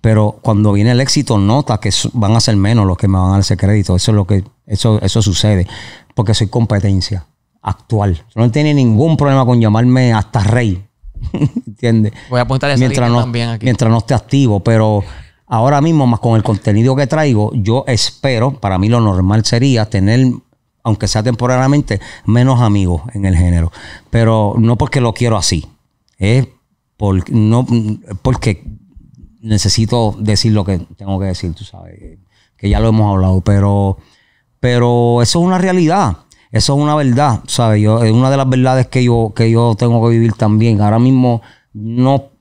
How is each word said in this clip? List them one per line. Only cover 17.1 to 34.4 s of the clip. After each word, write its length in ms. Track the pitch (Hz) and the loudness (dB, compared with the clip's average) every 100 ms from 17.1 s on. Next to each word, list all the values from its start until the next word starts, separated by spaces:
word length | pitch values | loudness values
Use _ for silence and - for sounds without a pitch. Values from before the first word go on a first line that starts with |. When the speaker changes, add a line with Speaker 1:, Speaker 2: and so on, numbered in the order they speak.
| 156 151 113 107 | 0 0 0 -2
Speaker 1:
yo 300 | - 101 120 139 | -2 -2 -2 -2
espero, 720 | 117 - - 139 120 123 139 | -4 -4 -4 -4 -2 -2 -2
para 200 | 101 95 | -4 -2
mí 100 | 101 | 0
lo 120 | 120 | 2
normal 440 | 107 92 92 107 | 0 0 2 0
sería 440 | - 117 139 120 107 | 0 0 2 0 0
tener, 380 | 98 98 120 131 - _ _ _ _ | -2 0 2 0 -2 _ _ _ _
aunque 240 | - 104 104 | -6 -4 -2
sea 160 | 110 | -2
temporalmente, 800 | 110 113 123 127 135 147 143 98 - - - | -2 -2 -2 0 2 0 0 -6 -8 -10 -2
menos 340 | 113 127 127 | 2 2 2
amigos 420 | 117 101 92 85 120 | 2 2 0 -2 -6
en 100 | 104 | -4
el 120 | 98 85 | 0 2
género. 340 | 90 85 82 - - - _ | 2 2 -2 -6 -20 -20 _
Pero 460 | 117 113 113 104 117 | 0 2 2 0 0
no 180 | 113 113 | 0 0
porque 240 | 143 143 | -2 -2
lo 140 | 120 | -2
quiero 220 | - 120 110 | -2 -2 -2
así. 280 | - 82 - _ _ _ _ _ | -2 -4 -6 _ _ _ _ _
Es 300 | 95 127 131 _ _ _ _ _ | 0 0 -2 _ _ _ _ _
por-, 340 | 101 98 87 | -2 -2 0
no, 340 | 117 107 117 127 120 107 104 - 104 | 0 2 2 0 -2 -2 -8 -10 -6
porque 420 | 127 127 - 101 - - _ - - - - _ | -4 -2 -2 -4 -8 -18 _ -20 -20 -20 -20 _
necesito 720 | 113 107 101 101 110 120 110 - | -4 -2 0 -2 0 0 -2 -2
decir 320 | 107 101 117 | -2 0 2
lo 120 | 107 | 0
que 140 | 95 95 - - | 0 -4 -6 -16
tengo 220 | 98 95 | -8 -6
que 80 | 95 | -4
decir, 260 | 90 90 | -6 -8
tú 100 | 78 | -10
sabes, 340 | 98 92 85 87 - - _ _ _ _ | -16 -20 -20 -20 -20 -20 _ _ _ _
que 120 | 98 | -2
ya 100 | 104 | 0
lo 120 | 110 | 2
hemos 200 | 110 104 | 2 2
hablado, 280 | 95 92 92 | 2 2 0
pero, 580 | 90 101 101 101 98 92 - _ _ _ | 2 2 2 0 0 -4 -10 _ _ _